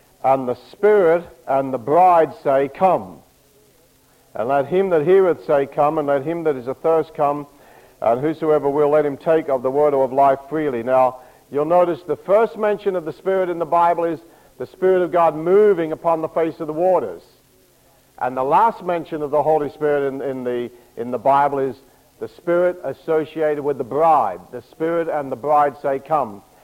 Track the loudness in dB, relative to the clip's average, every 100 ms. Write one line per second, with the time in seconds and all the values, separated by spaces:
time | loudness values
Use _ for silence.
0 | _ _ 0 0 -2 -8 -10 -2 2 4
1 | 4 2 -2 -14 -4 -2 -2 -6 0 4
2 | 6 6 2 -2 -2 0 0 0 0 0
3 | -4 -18 _ _ _ _ _ _ _ _
4 | _ _ _ -8 -2 0 0 0 0 0
5 | 4 4 4 0 0 0 0 0 0 0
6 | 0 -2 -2 -4 -2 -4 -6 -4 0 0
7 | 0 -2 -2 -2 -8 _ -20 -20 -20 -4
8 | -2 0 -2 -2 0 0 2 0 2 2
9 | 0 -4 -2 0 0 -2 -2 0 2 2
10 | 0 2 2 2 -2 -6 -4 -4 0 2
11 | 2 0 -16 -20 _ -4 0 2 2 0
12 | -6 -6 0 2 2 -2 -2 -2 -4 -4
13 | -6 -8 -4 -2 -2 -4 -2 2 2 2
14 | -2 -4 -10 -20 _ -14 -14 -2 2 2
15 | 2 2 2 0 2 4 4 4 0 -4
16 | -2 -2 -2 -2 -2 -4 -8 -2 0 0
17 | -2 -10 -18 _ _ _ _ _ _ _
18 | _ -8 -6 -2 0 4 2 0 -4 -6
19 | -6 -8 -2 -2 2 0 -2 -4 -2 0
20 | -2 -4 -6 -6 -6 -6 -6 -12 _ -12
21 | -8 -4 0 2 2 0 -4 -6 _ _
22 | _ -14 -14 -10 -4 0 0 -2 -8 -10
23 | -4 -2 -2 -4 -2 -2 -4 -4 -4 0
24 | 4 4 2 -4 -14 -18 -16 -8 -4 -2
25 | -4 -4 -6 -6 0 2 2 0 -4 -4
26 | -2 -2 -2 -8 -20 _